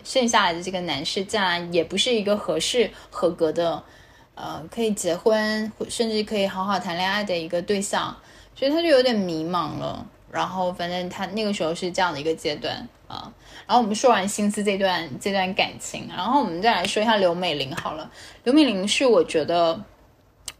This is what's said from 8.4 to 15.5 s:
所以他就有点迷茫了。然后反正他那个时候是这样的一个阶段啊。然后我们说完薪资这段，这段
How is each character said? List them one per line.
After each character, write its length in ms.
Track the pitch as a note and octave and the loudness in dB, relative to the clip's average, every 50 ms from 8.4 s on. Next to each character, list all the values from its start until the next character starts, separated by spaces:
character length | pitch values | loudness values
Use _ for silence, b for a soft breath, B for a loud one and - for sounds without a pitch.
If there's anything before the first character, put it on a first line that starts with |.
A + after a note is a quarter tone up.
| B B B | B B B
所 140 | - - C#4 | -2 -2 0
以 40 | |
他 100 | D4 E4 | 2 2
就 80 | E4+ E4+ | 4 4
有 120 | D4 B3+ | 6 6
点 140 | B3+ B3+ A#3+ | 6 4 2
迷 300 | G#3+ F#3+ F3+ E3 D#3 D#3+ | 0 0 -2 -2 -4 -4
茫 340 | E3 F3+ F3 D#3+ D3 - C#3+ | -2 -2 -2 -2 -4 -6 -6
了。 260 | C#3+ D3 - - - - - - - - | -8 -8 -8 -10 -12 -16 -20 -20 -18 -10
然 180 | - E3 E3 F3 | -4 -4 -4 -4
后 240 | F3+ F#3+ F#3 F3+ | -2 -2 -2 -2
反 180 | F3+ F#3 F3 F3 | -4 -4 -6 -4
正 200 | F3 F3+ F3+ F3+ | -4 -4 -6 -6
他 160 | - - G3 F#3 | -6 -6 -6 -6
那 160 | G3 A3 A3 | -4 -2 -2
个 100 | G#3 G3+ | -2 -2
时 80 | - | 0
候 140 | F3 D#3 E3+ | -2 -2 -2
是 160 | E3+ - F3+ | -2 -4 -4
这 100 | F3 - | -2 0
样 120 | F#3 F3 D#3+ | 0 0 0
的 60 | C#3 | -2
一 40 | D3 | -2
个 100 | D#3+ D#3+ | -2 -2
阶 220 | D#3+ - D#3+ D3 | -2 -2 -4 -4
段 200 | D3+ - D3 - - - - - _ _ - | -4 -4 -6 -6 -8 -10 -14 -18 _ _ -16
啊。 240 | - - - - - - B B B B B B | -14 -14 -14 -14 -18 -20 B B B B B B
然 80 | G3+ | 4
后 60 | B3 | 4
我 40 | A#3+ | 4
们 80 | G3 G#3+ | 4 2
说 160 | G#3+ - C4 | 4 6 6
完 180 | A#3 G3+ F#3 G3+ | 6 4 2 -2
薪 220 | - - G#3 G#3 | -2 0 0 0
资 140 | G#3 G#3+ G3+ | 0 0 0
这 140 | G#3 G3 F#3+ | 0 0 2
段， 320 | G3 F#3+ F3+ E3 E3 D#3 B2+ F3 | 2 0 0 0 -4 -6 -8 -6
这 120 | - G3+ G3 | -4 -2 0
段 200 | G3 F#3 F#3 | 0 0 0